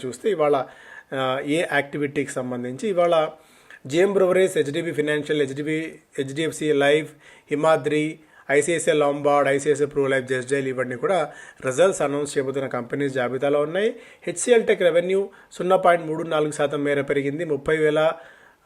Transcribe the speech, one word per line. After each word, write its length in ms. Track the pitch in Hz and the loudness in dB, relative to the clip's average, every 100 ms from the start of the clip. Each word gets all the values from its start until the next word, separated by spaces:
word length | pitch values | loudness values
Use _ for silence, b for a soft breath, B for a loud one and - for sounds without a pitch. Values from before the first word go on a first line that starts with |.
| 127 | -8
చూస్తే, 240 | 117 226 | -6 -2
ఇవాళ, 340 | 175 147 139 - B B B B | 0 2 2 -2 B B B B
ఆ, 260 | 135 131 135 143 | -4 -2 -2 -2
ఏ 180 | 156 - | -2 0
యాక్టివిటీకి 600 | 143 143 151 143 143 139 | -2 -2 -4 -4 -4 -6
సంబంధించి, 560 | - 127 123 123 131 220 | -6 -6 -6 -8 -6 -4
ఇవాళ 400 | 175 175 165 156 - B B B B 135 | 0 2 4 0 -4 B B B B -4
జేఎం 260 | 156 202 | 2 2
బ్రూవరీస్, 440 | 190 180 185 190 170 | 4 2 4 2 2
హెచ్డీబీ 360 | 143 151 165 | -2 -2 -4
ఫైనాన్షియల్, 500 | 151 147 151 147 151 | -2 -2 -2 -2 -2
హెచ్డీబీ, 520 | 135 139 151 156 160 - _ - | -2 -4 -4 -4 -6 -12 _ -8
హెచ్డీఎఫ్సీ 540 | 135 139 156 147 151 | -6 -4 -4 -2 0
లైఫ్, 380 | 143 139 151 151 - B B B | 2 4 2 0 -10 B B B
హిమాద్రి, 680 | 147 160 160 143 151 156 156 B B B | 0 2 2 2 -2 -2 -6 B B B
ఐసీఐసీఐ 440 | 143 147 165 160 | 0 2 0 2
లాంబార్డ్, 540 | 156 143 143 143 143 139 | 2 2 2 2 4 4
ఐసీఐసీఐ 380 | 139 151 139 139 | 2 0 0 0
ప్రో 200 | 143 135 | 0 0
లైఫ్, 200 | 135 123 | 0 0
జస్ట్ 240 | 131 120 | -4 -2
డైల్ 180 | 139 131 | -2 -2
ఇవన్నీ 280 | 127 127 123 | -4 -4 -4
కూడా 360 | 156 185 147 B B B 131 | -2 0 -2 B B B -2
రిజల్ట్స్ 360 | 131 185 185 | 2 2 2
అనౌన్స్ 360 | 143 143 143 147 | -2 -2 -4 -4
చేయబోతున్న 280 | 131 135 131 | -2 -2 -4
కంపెనీస్ 480 | 127 120 139 143 | -6 -6 -4 -4
జాబితాలో 460 | 131 120 131 143 147 | -2 -2 -2 0 0
ఉన్నాయి. 360 | 151 180 220 - B B | 0 0 -2 -4 B B
హెచ్సీఎల్ 440 | - - 254 233 220 | -10 -4 2 4 4
టెక్ 160 | 202 | 2
రెవెన్యూ 460 | 180 165 180 190 196 B B | 2 2 2 0 -2 B B
సున్నా 240 | - 180 190 | -2 4 4
పాయింట్ 300 | 180 170 160 | 6 4 2
మూడు 220 | 160 165 | -6 -2
నాలుగు 220 | 156 151 | 0 0
శాతం 340 | 147 143 147 | 0 -2 0
మేర 160 | 143 143 | 0 0
పెరిగింది. 440 | 143 143 139 147 | 0 -2 -2 -4
ముప్పై 320 | 170 139 151 156 | -4 -4 0 2
వేల, 360 | 151 151 160 165 B B B B | 2 2 2 0 B B B B